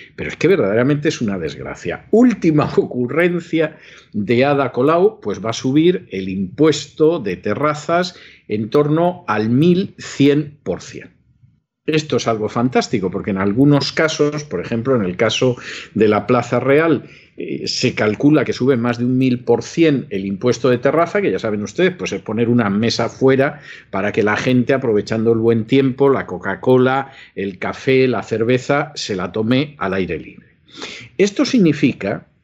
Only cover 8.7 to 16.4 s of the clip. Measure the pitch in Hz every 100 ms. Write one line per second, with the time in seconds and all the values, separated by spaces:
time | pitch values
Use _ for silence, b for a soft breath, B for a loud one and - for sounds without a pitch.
8.7 | 147 147 156 175 180 - 107 110 123 165
9.7 | 175 196 - - - 139 143 147 - -
10.7 | 85 - 78 - _ _ _ _ _ _
11.7 | _ - 156 151 123 123 110 104 123 127
12.7 | - - 117 92 95 87 95 101 107 143
13.7 | 143 - - 160 - 147 147 - 110 -
14.7 | 117 120 127 92 90 110 - 131 120 B
15.7 | B B 101 107 104 104 123